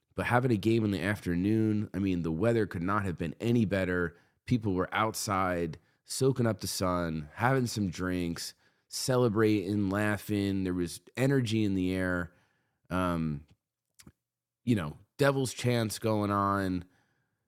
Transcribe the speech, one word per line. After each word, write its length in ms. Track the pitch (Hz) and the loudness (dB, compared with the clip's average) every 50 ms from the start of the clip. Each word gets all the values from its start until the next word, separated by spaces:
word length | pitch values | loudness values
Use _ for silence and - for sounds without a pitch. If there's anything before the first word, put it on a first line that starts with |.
| _ _ _ | _ _ _
But 120 | - 90 | -6 -2
having 260 | 98 113 123 123 127 117 | 0 2 2 2 2 0
a 40 | |
game 280 | 98 90 110 113 117 110 | 2 2 2 2 2 2
in 80 | 104 98 | 2 0
the 100 | 82 78 | 0 0
afternoon, 880 | 101 104 95 - 90 87 87 92 101 110 110 110 110 107 104 104 - - | -2 -2 -2 -2 -2 0 0 2 2 2 2 2 2 0 0 -2 -4 -4
I 60 | 92 | -4
mean, 240 | 98 95 92 87 80 | -2 -2 -2 -2 -2
the 80 | 82 | -2
weather 360 | 80 80 101 117 117 117 104 | -2 0 0 2 2 0 0
could 180 | 82 - 87 82 | -2 -4 -6 -4
not 200 | 95 104 107 95 | -2 -2 -2 -2
have 140 | 95 82 - | -4 -4 -4
been 160 | 90 78 - - | -6 -8 -6 -6
any 240 | - 117 120 120 113 | -2 0 2 2 2
better. 500 | 87 98 95 92 90 90 90 87 82 - - _ _ _ _ _ | 2 2 0 0 0 0 0 -2 -2 -4 -10 _ _ _ _ _
People 280 | - 131 117 107 107 92 | -2 -2 0 0 0 0
were 140 | 90 90 - - | 0 -2 -2 0
outside, 840 | 98 110 110 104 - - 107 98 92 95 90 90 85 85 82 73 - - _ _ _ _ | -2 -2 -2 -2 -4 -4 -2 0 0 0 0 0 0 -2 -4 -6 -10 -14 _ _ _ _
soaking 400 | - - - 131 135 127 127 120 | -10 -4 0 2 2 2 2 2
up 140 | 113 104 - | 0 0 -2
the 60 | - | -4
sun, 640 | 92 - - 98 92 90 87 85 82 80 80 76 73 - | -6 -4 -2 0 0 0 0 0 -2 -4 -4 -6 -8 -6
having 340 | - 117 123 135 135 123 | 0 0 2 2 2 0
some 220 | 107 - 107 104 92 | 0 0 -2 -2 -2
drinks, 640 | 80 - 92 90 90 90 87 85 85 - - - - _ _ _ _ _ _ _ | -2 -2 -4 -2 -2 -2 -2 -2 -4 -6 -8 -10 -12 _ _ _ _ _ _ _
celebrating, 1000 | - - - - 127 123 127 120 98 110 110 107 107 104 87 92 104 104 101 95 | -8 -6 -2 0 2 4 4 4 4 4 4 4 4 2 2 0 0 2 2 2
laughing. 760 | 95 104 107 107 104 98 - - 104 101 98 101 98 98 95 | 2 2 0 0 -2 -2 -2 -2 -2 0 0 0 0 0 0
There 120 | 92 90 | 0 0
was 260 | 90 87 82 - - - - _ | -2 -2 -4 -4 -10 -14 -14 _
energy 480 | - 127 139 139 135 123 104 110 113 107 | 0 2 4 4 2 2 2 2 2 2
in 100 | 101 98 | 2 2
the 200 | 95 92 90 92 | 2 0 0 0
air. 360 | 92 92 92 90 87 87 85 - _ _ _ _ _ _ _ _ _ _ _ | 0 0 0 0 -2 -2 -4 -8 _ _ _ _ _ _ _ _ _ _ _
Um, 500 | 85 92 92 90 87 82 80 78 76 71 73 - - _ _ _ _ _ _ _ _ _ - - - _ _ _ _ _ _ _ _ _ _ | -2 -2 0 0 0 0 -2 -2 -4 -6 -8 -14 -20 _ _ _ _ _ _ _ _ _ -20 -20 -20 _ _ _ _ _ _ _ _ _ _
you 100 | 123 120 | 0 0
know, 220 | 101 80 76 78 - - _ _ | 0 0 -4 -8 -12 -18 _ _
Devils 380 | - 139 139 139 135 131 117 - | 2 2 2 4 2 0 -2 -4
chants 440 | - - 123 123 120 113 107 - - | -2 0 0 2 2 0 -2 -4 -4
going 320 | - 110 110 107 104 101 | -2 0 0 0 0 0
on. 540 | 101 101 101 98 98 98 98 92 92 90 - - _ _ _ _ _ _ _ _ _ _ _ | 0 2 2 2 0 0 0 -2 -2 -4 -6 -8 _ _ _ _ _ _ _ _ _ _ _